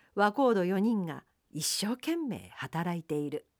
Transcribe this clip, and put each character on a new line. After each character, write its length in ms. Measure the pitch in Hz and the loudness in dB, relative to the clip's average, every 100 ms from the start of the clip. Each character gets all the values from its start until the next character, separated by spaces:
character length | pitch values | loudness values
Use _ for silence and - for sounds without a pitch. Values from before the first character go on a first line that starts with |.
| _ 196 | _ 2
若 380 | 208 208 254 | 2 4 4
人 120 | 196 180 | 4 2
四 140 | 190 | 2
人 260 | 220 214 170 | 2 0 -2
が 180 | 131 _ _ _ | -8 _ _ _
一 140 | 151 - | -6 -4
生 300 | - 202 262 | -2 -2 -4
懸 220 | 320 339 | -2 -2
命 340 | 285 131 180 | -2 -6 -10
働 440 | - 139 160 175 170 | -12 -6 -2 -2 -4
い 60 | |
て 120 | - 151 | -2 -2
い 140 | 147 | -2
る。 180 | 147 _ | -6 _